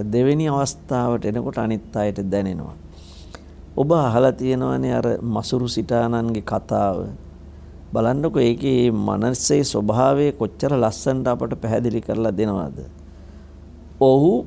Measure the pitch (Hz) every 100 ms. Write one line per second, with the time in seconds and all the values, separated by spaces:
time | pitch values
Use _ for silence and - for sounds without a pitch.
0 | 107 117 135 151 156 139 139 - - 127
1 | 120 120 101 117 135 117 110 107 - 110
2 | 104 101 95 98 98 85 71 76 - -
3 | - - - - - - - - 143 165
4 | 127 117 131 - 131 127 131 131 127 120
5 | 120 - 117 107 - 127 123 117 98 117
6 | 117 117 117 110 - 107 - 107 101 87
7 | 98 - - - - - - - - 113
8 | 113 139 160 131 120 120 135 123 120 107
9 | 101 101 120 123 - 147 135 107 104 113
10 | 135 139 147 - 107 - 139 135 110 -
11 | 139 131 127 120 120 120 113 117 120 113
12 | 104 107 113 98 107 95 73 67 65 -
13 | - - - - - - - - - -
14 | 135 135 165 240